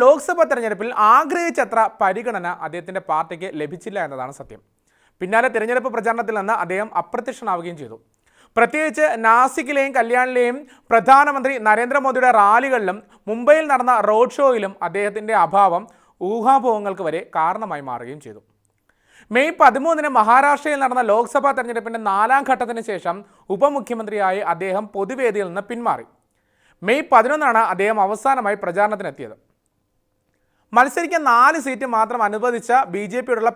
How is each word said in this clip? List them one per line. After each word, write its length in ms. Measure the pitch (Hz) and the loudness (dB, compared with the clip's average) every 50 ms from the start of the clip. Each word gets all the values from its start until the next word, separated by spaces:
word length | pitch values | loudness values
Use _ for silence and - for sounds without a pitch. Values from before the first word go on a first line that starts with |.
| 254 | 6
ലോക്സഭാ 420 | 254 294 302 - - 349 339 320 - | 6 6 6 2 -2 0 0 2 2
തെരഞ്ഞെടുപ്പിൽ 400 | 285 247 233 220 208 180 208 233 240 - 214 214 233 | 0 0 -2 -4 -4 -4 -6 -6 -2 2 4 6 6
ആഗ്രഹിച്ചത്ര 640 | 269 311 285 277 359 339 339 240 - 254 226 - 226 220 196 202 - | 6 4 2 0 -2 -2 -2 -2 -2 -2 0 0 0 0 0 0 0
പരിഗണന 480 | 214 190 190 202 233 247 226 196 175 175 180 - 160 | 0 0 0 -2 -4 -6 -6 -6 -6 -6 -8 -8 -10
അദ്ദേഹത്തിൻ്റെ 340 | 156 151 175 165 170 185 190 - - | -10 -10 -10 -12 -10 -10 -10 -6 -2
പാർട്ടിക്ക് 400 | 160 156 160 160 185 165 170 190 147 156 | -2 -2 -2 -4 -8 -12 -12 -10 -8 -8
ലഭിച്ചില്ല 380 | 151 151 180 170 - 180 190 202 170 | -8 -8 -10 -12 -14 -10 -8 -8 -8
എന്നതാണ് 260 | 151 139 131 127 131 143 | -8 -8 -10 -10 -12 -12
സത്യം. 240 | - 135 - 110 104 _ _ _ _ _ _ _ _ _ _ _ _ | -16 -20 -20 -20 -20 _ _ _ _ _ _ _ _ _ _ _ _
പിന്നാലെ 280 | - 180 208 226 240 254 214 | -6 -2 0 2 2 2 0
തിരഞ്ഞെടുപ്പ് 360 | 226 214 226 247 247 226 262 220 | -2 -2 -2 -2 -2 -2 -4 -4
പ്രചാരണത്തിൽ 420 | 233 196 226 226 233 233 202 220 214 | -4 -2 -2 -2 -2 -4 -4 -6 -4
നിന്ന് 160 | 190 202 226 214 175 | -4 -2 -2 -2 -4
അദ്ദേഹം 260 | 165 185 190 208 220 - - | -4 -4 -6 -6 -4 -6 -6
അപ്രത്യക്ഷനാവുകയും 760 | 233 - - - - 254 247 - - 220 185 175 170 175 175 151 | -6 -6 -6 -8 -8 -8 -10 -8 -6 -6 -6 -4 -6 -10 -12 -14
ചെയ്തു. 160 | 143 113 110 113 _ _ _ _ _ _ _ _ _ _ _ | -16 -18 -18 -20 _ _ _ _ _ _ _ _ _ _ _
പ്രത്യേകിച്ച് 500 | - 233 233 233 302 311 311 - - 302 302 247 226 226 | 0 0 0 0 -2 -4 -2 0 0 0 0 0 0 2
നാസിക്കിലെയും 680 | 226 226 240 254 269 262 - 311 247 294 277 269 277 262 | 4 4 4 4 2 0 -4 -6 -4 -2 -2 -2 0 0
കല്യാണിലെയും 600 | 254 226 233 240 247 254 254 254 247 240 240 247 277 302 - _ _ _ - | -2 0 0 0 0 0 0 0 0 0 0 -2 -6 -10 -18 _ _ _ 0
പ്രധാനമന്ത്രി 640 | - 226 190 247 262 269 285 294 285 277 247 262 277 254 214 | 0 2 6 6 8 8 6 6 2 0 -2 -2 -2 0 2
നരേന്ദ്രമോദിയുടെ 640 | 214 214 214 240 254 269 285 262 269 262 254 254 254 240 220 | 2 2 2 2 0 0 0 0 0 0 2 4 4 6 6
റാലികളിലും 640 | 202 202 214 233 254 277 262 240 214 180 185 208 - _ _ _ _ - | 6 6 4 4 2 2 0 -2 -2 -2 -6 -6 -10 _ _ _ _ -8
മുംബൈയിൽ 360 | 214 226 247 262 294 320 311 302 277 | -8 0 4 4 4 4 4 2 0
നടന്ന 220 | 254 247 247 247 226 202 208 | 0 2 2 2 2 2 2
റോഡ് 280 | 214 220 240 240 - | 2 2 2 2 2
ഷോയിലും 360 | - 285 269 254 226 202 190 196 - - | 2 2 2 2 0 -2 -6 -6 -8 -8
അദ്ദേഹത്തിൻ്റെ 480 | 175 165 196 208 208 196 214 214 214 220 208 170 | -6 -4 -4 -4 -4 -4 -6 -4 0 2 2 2
അഭാവം 400 | 156 165 196 202 190 170 175 208 - _ _ _ _ _ _ 185 185 | 2 4 4 4 4 2 0 -4 -8 _ _ _ _ _ _ -6 -6
ഊഹാപോഹങ്ങൾക്ക് 720 | 214 233 214 247 269 269 220 254 226 214 208 202 190 180 190 160 | -4 0 2 2 4 4 2 0 -2 -2 -2 -6 -6 -6 -4 -4
വരെ 120 | 151 170 - - - | -4 -6 -6 -6 -4
കാരണമായി 480 | - 156 165 185 214 220 202 170 147 139 135 | -2 -2 -2 -2 -4 -6 -8 -10 -10 -10 -10
മാറുകയും 340 | 123 120 120 120 139 151 143 | -10 -10 -10 -14 -16 -16 -18
ചെയ്തു. 160 | 117 104 104 - _ _ _ _ _ _ _ _ _ _ _ _ _ _ _ _ - 208 | -20 -20 -20 -20 _ _ _ _ _ _ _ _ _ _ _ _ _ _ _ _ -4 0
മെയ് 160 | 240 277 320 330 - | 0 0 0 4 6
പതിമൂന്നിന് 520 | - 254 - 269 262 330 330 311 294 302 269 254 | 6 6 6 6 2 0 0 0 -2 0 2 2
മഹാരാഷ്ട്രയിൽ 640 | 214 214 233 262 277 285 285 277 - 311 294 277 277 | 4 6 6 6 6 4 2 2 0 -2 -2 0 -2
നടന്ന 200 | 262 247 254 247 220 | 0 0 0 2 2
ലോക്സഭാ 420 | 202 220 240 - - 277 269 277 269 254 | 2 2 2 0 0 0 0 0 0 -2
തെരഞ്ഞെടുപ്പിൻ്റെ 420 | 247 240 240 226 214 226 226 226 220 208 | -4 -6 -6 -8 -8 -8 -8 -6 -4 -2
നാലാം 360 | 190 196 214 233 254 269 277 262 262 | 0 0 2 2 2 2 2 0 -2
ഘട്ടത്തിന് 320 | - 254 226 240 233 226 - | -2 -2 -4 -6 -8 -8 -8
ശേഷം 280 | 208 175 - 175 170 196 202 _ _ _ _ - 190 | -8 -6 -4 -6 -6 -6 -10 _ _ _ _ -8 -2
ഉപമുഖ്യമന്ത്രിയായി 840 | 196 269 285 294 285 214 - 240 226 220 208 214 208 196 185 185 196 208 170 170 | 0 2 0 0 -2 -6 -8 -8 -10 -8 -8 -6 -4 -2 -2 -2 -2 -4 -4 -4
അദ്ദേഹം 320 | 160 185 190 185 196 214 208 - | -4 -4 -4 -4 -6 -6 -8 -8
പൊതുവേദിയിൽ 520 | 196 196 190 262 254 262 233 202 208 196 180 | -8 -6 -6 -4 -2 -2 -2 -2 -2 -4 -6
നിന്ന് 140 | 170 190 202 202 240 | -6 -10 -10 -10 -10
പിന്മാറി. 360 | 233 240 226 156 123 117 - _ _ _ _ _ _ _ _ _ _ _ _ _ _ - 185 | -6 -4 -4 -4 -4 -8 -14 _ _ _ _ _ _ _ _ _ _ _ _ _ _ -4 -2
മെയ് 160 | 233 285 320 339 - | -2 -2 0 2 4
പതിനൊന്നാണ് 500 | 233 226 247 294 311 302 269 240 220 226 196 180 | 4 4 4 0 0 0 2 2 2 2 0 0
അദ്ദേഹം 260 | 180 196 208 220 220 196 | -2 0 0 0 0 0
അവസാനമായി 520 | 190 208 202 - 269 269 262 233 202 208 202 202 | 0 -2 -2 -2 -2 -2 0 -2 -2 -4 -4 -4
പ്രചാരണത്തിനെത്തിയത്. 720 | 180 170 185 202 208 214 196 190 165 135 - 135 110 107 - _ _ _ _ _ _ _ _ _ _ _ _ _ _ _ _ _ _ _ _ _ _ _ _ _ _ - | -4 -2 0 0 0 -2 -4 -8 -10 -12 -12 -14 -16 -16 -20 _ _ _ _ _ _ _ _ _ _ _ _ _ _ _ _ _ _ _ _ _ _ _ _ _ _ 2
മത്സരിക്കാൻ 460 | 226 254 277 - 349 339 302 339 330 302 269 233 | 2 2 2 2 -2 -2 -2 -2 0 2 2 4
നാല് 260 | 233 247 277 311 330 247 | 6 6 4 4 2 -2
സീറ്റ് 220 | 277 254 214 262 254 233 | -6 -6 -6 -6 -4 -2
മാത്രം 240 | 220 220 214 240 240 220 | 0 0 0 0 -2 -2
അനുവദിച്ച 460 | 202 208 214 220 247 240 233 - - 233 262 269 180 175 | -2 -2 -2 -2 -2 -2 -4 -2 0 0 0 0 0 -4
ബി 80 | 202 208 202 180 | -8 -8 -6 -6
ജെ 80 | 247 254 | -6 -4
പിയോടുള്ള 240 | 247 247 220 214 202 - | -4 -4 -2 0 -2 -2